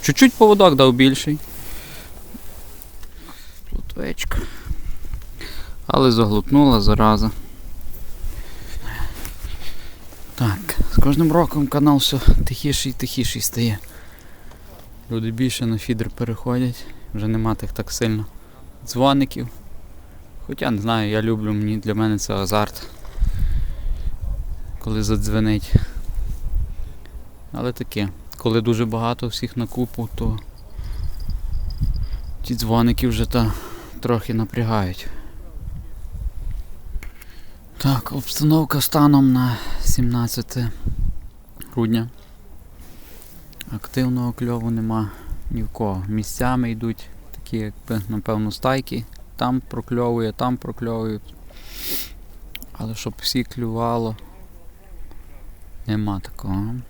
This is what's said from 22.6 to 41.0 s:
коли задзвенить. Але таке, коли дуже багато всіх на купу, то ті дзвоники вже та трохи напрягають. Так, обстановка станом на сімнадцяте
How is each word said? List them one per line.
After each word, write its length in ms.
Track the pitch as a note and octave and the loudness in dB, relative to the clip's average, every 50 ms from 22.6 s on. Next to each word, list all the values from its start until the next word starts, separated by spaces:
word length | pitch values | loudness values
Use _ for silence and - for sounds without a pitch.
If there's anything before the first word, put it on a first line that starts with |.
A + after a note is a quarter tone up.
| G#2 - - - - - - - - - - - - - - - - - - - - - - - - - - - - - - - - - - - - - - - - - - - | 2 0 -2 -12 -12 -12 -14 -12 -12 -10 0 2 2 2 4 4 4 4 4 4 2 0 -2 -2 0 -2 0 0 0 -2 -2 -2 -2 -4 -4 -4 -4 -6 -6 -6 -6 -8 -8 -6
коли 240 | - A2+ G#2+ A2 G#2+ | -4 -2 0 0 2
задзвенить. 680 | G2+ A2 G2+ G#2 A2 A2 A2 A2 G#2+ G#2+ G#2+ - - - - - - - - - - - - - - - - - - - - - - - - - - - - - - - - - - - - - - | 2 2 2 2 2 2 2 4 4 2 0 0 4 4 4 4 4 -4 -4 -4 -2 -2 -2 -2 -2 -2 -2 -2 0 0 0 0 -2 -4 -6 -6 -8 -8 -12 -12 -12 -12 -12 -14 -14 -16 -16 -16 -10
Але 200 | - B2 A#2+ B2 | -6 -4 -4 -4
таке, 380 | B2 - B2 - - G#2+ G2+ G2 - - - - - - | -4 -4 -8 -8 -4 -4 -4 -4 -4 -10 -14 -14 -14 -4
коли 240 | - A#2+ A2 A#2 | -2 2 2 2
дуже 240 | A2 A#2+ A#2 G#2+ A#2+ | 4 2 2 2 2
багато 420 | A2 A2 A2+ A2+ A#2 A#2+ - - A#2+ | 0 0 0 0 0 -2 -2 -4 -4
всіх 300 | - - - A#2+ - B2 | -4 -4 -6 -4 -2 -4
на 100 | A#2 A2 | -4 -2
купу, 420 | - B2+ B2 A#2+ - - A#2 A2 - | -2 -2 -2 -2 -2 -6 -6 -4 -4
то 240 | - A#2 A2+ A2 G#2+ - - - - - - - - - - - - - - - - - - - - - - - - - - - - - - - - - - - - - - - - - | -2 0 0 0 -2 -6 -12 -16 -16 -16 -14 -12 -10 -8 -8 -6 -4 -2 -4 -2 -2 -4 -4 -4 -2 -2 -2 -2 0 -2 -2 -2 -2 0 0 0 0 -2 -2 -4 -6 -6 -8 -8 -8 -4
ті 120 | - B2+ | -4 -4
дзвоники 520 | A2+ A2+ A2 A2+ A#2 A#2 A#2+ A2+ - - B2 | -2 0 2 4 4 6 4 4 2 2 0
вже 180 | A2+ A2 A2+ | 2 0 0
та 260 | - - A#2+ A#2+ A2+ G2 - - - - - - - - - | 2 2 2 2 2 0 -4 -6 -10 -12 -12 -12 -14 -14 -8
трохи 340 | - A#2+ A#2+ A2+ - - A2+ | -2 0 0 0 0 0 0
напрягають. 760 | A2+ A2 G2+ - A#2+ A#2 A2 A2+ G#2+ G2 F2+ F2+ - - - - - - - - - - - - - - - - - - - - - - - - - - - - - - - - - - - - - - - - - - - - - - - - - - - - - - - - - | 0 0 0 0 -2 0 2 2 2 2 0 -2 -4 -6 -6 -6 -6 -8 -10 -12 -12 -14 -12 -12 -10 -8 -8 -8 -8 -8 -10 -10 -10 -10 -8 -8 -4 -6 -4 -4 -4 -6 -4 -4 -4 -6 -8 -10 -10 -10 -10 -10 -10 -10 -10 -14 -14 -16 -16 -16 -14 -14 -14 -16 -16 -18 -18 -12 -2
Так, 340 | - C3+ C3+ A#2+ - - | 2 2 2 2 -2 -4
обстановка 720 | - C#3+ B2+ - - - D3 D3+ D#3 D#3+ D#3 - - C#3+ | -6 -6 -6 -6 -4 2 4 4 6 6 4 2 0 0
станом 520 | - - - D#3+ D3 D3 C#3+ C#3 C3+ C3+ B2+ | 0 2 4 6 8 8 8 8 8 8 6
на 240 | B2+ B2+ B2 A#2 - - - - - - | 6 4 2 0 -2 -2 -2 0 2 6
сімнадцяте 880 | - - - B2 A#2+ A#2+ A#2+ A#2 A2+ - - A#2 - - B2+ B2 A#2 - - - - - - | 6 6 6 4 2 2 0 0 -2 -2 -4 -6 -4 -4 -2 -2 -2 -4 -2 -2 -2 0 0